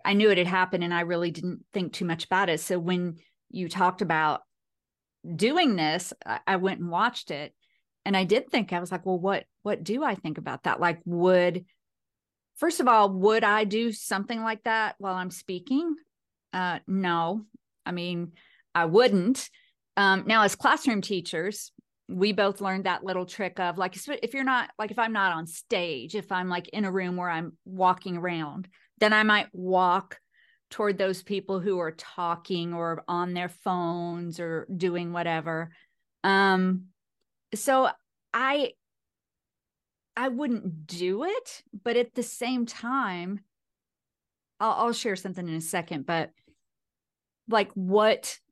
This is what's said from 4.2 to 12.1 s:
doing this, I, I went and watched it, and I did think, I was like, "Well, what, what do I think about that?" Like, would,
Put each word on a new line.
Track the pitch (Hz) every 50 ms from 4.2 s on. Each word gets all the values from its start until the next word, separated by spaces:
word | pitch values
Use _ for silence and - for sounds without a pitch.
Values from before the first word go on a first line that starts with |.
| 156 151 143 - - _ _ _ _ _ _ _ _ _ _ _ _ _ _ _ - 165 170
doing | 156 202 247 302 359 339 262 202
this, | 175 156 151 156 185 185 - - _ -
I, | - 110 - -
I | - 190
went | 180 185 190 185 -
and | 175 175
watched | 170 175 214 247 240 - - -
it, | 156 143 147 - _ _ _ _ _ _ _ _ _ _ -
and | 196 196
I | 190 190
did | 170 208 262 - -
think, | - 247 190 - 185
I | 175
was | 180 175
like, | 190 175 175
"Well, | 185 185 175
what, | 175 196 196 - - _ _ _ -
what | 208 202 - 165
do | 175 220 269 311
I | 254 196
think | - - 156 147
about | 160 - - 127 135 -
that?" | 160 107 -
Like, | 175 175 165 170 -
would, | 175 175 170 175 185 185 180 175 175 165 185 180 _ _ _ _ _ _ _ _ _